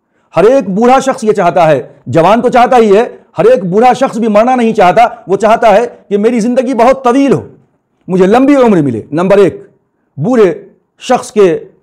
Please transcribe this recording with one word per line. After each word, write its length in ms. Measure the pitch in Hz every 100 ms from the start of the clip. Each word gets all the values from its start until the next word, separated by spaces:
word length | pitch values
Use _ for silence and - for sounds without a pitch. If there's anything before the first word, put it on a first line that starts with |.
| _ _ _
हर 120 | - 208
एक 280 | 269 196 190
बूढ़ा 240 | 240 262
शख्स 220 | 262 233
ये 100 | 220
चाहता 320 | 196 175 175 160
है, 360 | 139 - - -
जवान 320 | 151 165 233
तो 80 | 240
चाहता 260 | 240 240 254
ही 120 | 220
है, 140 | 196 - - _ -
हर 100 | 202
एक 160 | 254 185
बूढ़ा 280 | 196 247 240
शख्स 220 | 254 226
भी 100 | 226
मरना 260 | 208 240 254
नहीं 180 | 226
चाहता, 320 | 208 180 220 233 - 165
वो 80 | 190
चाहता 320 | 220 226 233
है 160 | 196 240
कि 320 | - _ 202
मेरी 200 | 220 240
ज़िंदगी 320 | 220 247 247 240
बहुत 280 | 233 262 233
तवील 280 | 247 277
हो, 160 | 151 104 _ _ _ _ _ -
मुझे 180 | 180 185
लंबी 280 | 233 269 285
उम्र 240 | 240 185
मिले। 220 | 143 113 -
नंबर 260 | 147 185 202
एक, 300 | 180 - - _ _ _ _ -
बूढ़े 520 | 175 247 214 160 - _ _ _
शख्स 300 | - 247 -
के 220 | 214 190 151 - _